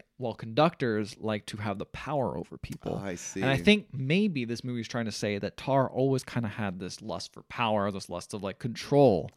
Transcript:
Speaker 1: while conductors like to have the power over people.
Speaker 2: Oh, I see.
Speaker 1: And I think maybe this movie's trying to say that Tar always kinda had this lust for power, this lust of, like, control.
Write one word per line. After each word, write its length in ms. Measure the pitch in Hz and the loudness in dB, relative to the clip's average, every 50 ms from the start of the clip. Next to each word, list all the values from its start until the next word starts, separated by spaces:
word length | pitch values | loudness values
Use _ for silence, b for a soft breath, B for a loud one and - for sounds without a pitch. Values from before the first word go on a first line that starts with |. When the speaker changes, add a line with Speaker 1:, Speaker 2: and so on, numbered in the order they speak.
| - _ _ - | -8 _ _ -6
Speaker 1:
while 160 | 123 113 117 | -6 -6 -6
conductors 840 | - - 113 110 131 151 170 - - 135 120 107 107 107 98 - - | -6 -10 -2 2 4 4 4 4 2 0 2 2 2 0 -2 -6 -6
like 260 | - 110 107 104 - - | -2 -2 -2 -2 -4 -6
to 100 | - 104 | -8 -6
have 200 | 104 107 98 101 | -4 -4 -4 -4
the 80 | - | -6
power 500 | - - - - 131 151 143 123 87 62 | -10 -10 -10 -6 -4 -2 0 0 0 -2
over 220 | 82 - - - - | -4 -6 -8 -10 -14
people. 400 | - - - - - - - - | -12 -12 -12 -8 -6 -4 -4 -4
Speaker 2:
Oh, 60 | 98 | -4
I 80 | 98 87 | -6 -6
see. 240 | 87 - - - 95 | -6 -8 -8 -4 0
Speaker 1:
And 100 | 98 131 | 2 2
I 60 | 139 107 | 2 4
think 360 | 85 202 214 208 - - - | 6 6 6 6 4 -2 -8
maybe 520 | 135 131 131 160 190 214 214 160 135 120 | -6 -2 0 2 2 2 2 0 -2 -2
this 180 | 113 120 - - | -2 -4 -4 -4
movie's 240 | 123 123 120 113 - | -6 -4 -4 -6 -4
trying 180 | - 120 117 | -4 -4 -4
to 60 | 107 | -4
say 260 | 101 - - 107 104 101 | -4 -2 -2 0 0 0
that 200 | 104 101 - - | -2 -4 -6 -6
Tar 300 | - - 135 139 131 - | -2 2 2 4 4 2
always 320 | - - 131 135 135 127 - | 2 0 2 2 2 0 -2
kinda 240 | - - - 117 110 | -2 -4 -2 -2 -2
had 300 | 107 - 107 98 90 92 | -4 -4 -4 -4 -4 -6
this 200 | 95 90 - - | -8 -8 -10 -10
lust 340 | 104 110 85 - - - - | -8 -8 -8 -8 -8 -10 -14
for 100 | - - | -18 -18
power, 480 | - - - 120 110 107 104 98 104 | -12 -4 0 2 2 4 2 2 0
this 180 | 98 98 - - | -2 -4 -8 -8
lust 240 | 90 87 - - - | -8 -8 -8 -8 -8
of, 80 | 104 | -6
like, 160 | 92 98 92 - | -6 -6 -6 -6
control. 720 | - 120 110 - - - 143 143 143 123 98 80 - - - | -6 -6 -6 -6 -2 4 6 8 8 8 8 6 2 -2 -8